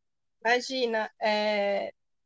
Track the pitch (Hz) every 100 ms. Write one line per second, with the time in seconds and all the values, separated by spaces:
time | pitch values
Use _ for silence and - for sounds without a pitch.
0 | _ _ _ _ 226 247 247 262 233 226
1 | 214 - 220 208 214 208 202 196 196 -
2 | _ _